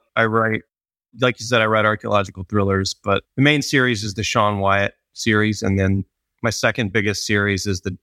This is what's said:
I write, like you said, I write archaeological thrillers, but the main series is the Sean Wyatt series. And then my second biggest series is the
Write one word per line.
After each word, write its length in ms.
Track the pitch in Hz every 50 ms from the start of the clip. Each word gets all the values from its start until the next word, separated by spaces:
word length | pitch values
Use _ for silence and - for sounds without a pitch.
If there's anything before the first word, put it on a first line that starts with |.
| _ _ _
I 80 | 110 113
write, 380 | 110 110 113 110 110 110 - - _ _ _ _ _ _ _ _ _ _ 113
like 180 | 127 127 117 -
you 60 | 107
said, 160 | 120 127 113
I 60 | 110
write 180 | 110 110 107 107
archaeological 600 | 107 107 104 - 107 104 101 98 92 - 95 95
thrillers, 500 | - 104 104 98 98 98 95 95 - -
but 300 | - _ 104 98 - - _ _
the 60 | -
main 180 | 135 147 151 147
series 440 | 135 - 147 139 127 123 120 101 110
is 100 | 107 92
the 80 | 107
Sean 380 | 101 - - 120 104 104 101 101
Wyatt 340 | 98 98 98 101 101 101 - _ _ _
series. 500 | _ - - 117 107 107 107 107 104 -
And 160 | - 98 98 98
then 260 | 95 95 98 98 95 - _ _ _ _ _ _
my 80 | - 117
second 420 | - - - 117 107 - 117 95
biggest 340 | 92 113 98 104 98 - -
series 400 | - 107 104 101 101 98 92 -
is 140 | 104 95 90
the 160 | - 98 87 -